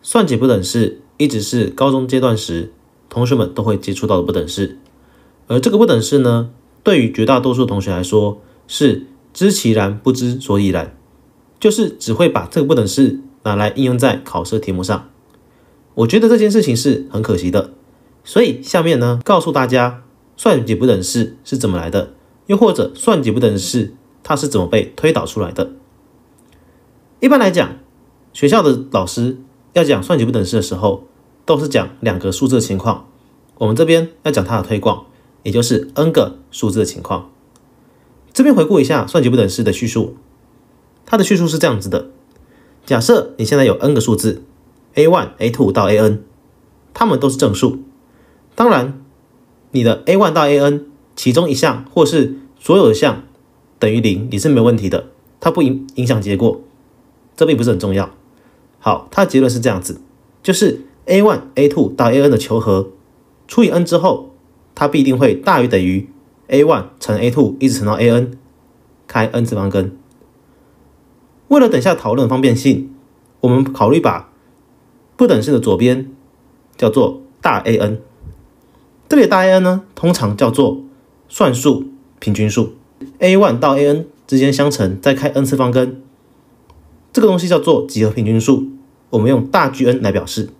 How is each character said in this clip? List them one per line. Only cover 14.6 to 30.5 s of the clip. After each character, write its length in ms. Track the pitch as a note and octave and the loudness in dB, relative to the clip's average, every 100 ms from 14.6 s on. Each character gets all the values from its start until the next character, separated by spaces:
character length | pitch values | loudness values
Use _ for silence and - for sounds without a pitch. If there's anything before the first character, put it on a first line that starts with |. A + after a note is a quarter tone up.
| - | -4
目 100 | F#2 | -6
上。 260 | F2+ G2+ - _ _ _ _ _ _ _ _ | -4 -6 -8 _ _ _ _ _ _ _ _
我 120 | - A2+ | -4 0
觉 100 | G#3 | 2
得 100 | A3 | 4
这 80 | A3+ | 4
件 140 | G#3 | 4
事 100 | A3 | 2
情 160 | C3 A#2 | 0 0
是 300 | C#3+ B2+ - | 0 -2 -4
很 140 | G2+ | -6
可 140 | A2 F#2 | -4 -4
惜 160 | F2+ | -2
的， 180 | F#2+ - - _ _ _ _ | -2 -4 -16 _ _ _ _
所 180 | - G3+ | -2 0
以 180 | A3+ A#2 | 2 -2
下 220 | - F3+ | -4 -2
面 160 | E3 C#3 | 0 0
呢， 220 | A#2+ A#2+ | 0 -2
告 160 | - F#3+ | 0 0
诉 140 | E3 | 0
大 120 | C#3 | -2
家 380 | B2 B2+ B2 B2 - _ _ - | 0 0 0 -4 -20 _ _ -2
算 300 | - D3+ A2 | 0 0 0
解 80 | |
不 100 | - | 0
等 160 | B2 G2 | 2 0
式 360 | F#2 B2 A2 - | -2 -4 -4 -6
是 120 | - C3+ | -8 -4
怎 140 | - | -2
么 80 | F2+ | -4
来 100 | E2+ | -4
的， 260 | G2 - - _ _ - | -4 -6 -14 _ _ -2
又 100 | G3+ | 2
或 160 | A3 | 4
者 180 | - - - | 2 -4 -2
算 260 | - F#3 | 0 0
解 80 | A#2 | 0
不 80 | A2 | 0
等 180 | A#2 G2 | 0 0
式 380 | - C3 G2 - _ _ | -4 -4 -4 -10 _ _
它 100 | - | -6
是 140 | D3+ C#3+ | -4 -2
怎 100 | G#2 | -2
么 80 | F2 | 0
被 260 | A2 - - | -2 -2 -2
推 160 | D#3 | -2
导 120 | D#3+ | -2
出 160 | D#2+ A2 | -4 -6
来 120 | F#2+ | -6
的。 180 | E2+ - - _ _ _ _ _ _ _ _ _ _ _ _ _ _ | -6 -8 -10 _ _ _ _ _ _ _ _ _ _ _ _ _ _
一 80 | C4 | 2
般 120 | C#4 | 4
来 100 | G3+ | 4
讲， 280 | E3+ - - _ _ _ _ _ | 0 -4 -8 _ _ _ _ _
学 120 | - C#3+ | -2 2
校 140 | G#3+ | 4
的 220 | D#3 B2+ - | 2 0 -2
老 160 | G2+ F2+ | -4 -4
师 320 | - B2 B2+ - _ _ | -4 -4 -6 -18 _ _
要 100 | F3 | 0
讲 200 | D3+ B2 | 0 0
算 160 | - D#3+ | 0 0
解 80 | A2+ | 0
不 40 | |
等 140 | B2 | -2
式 120 | F#2 | -2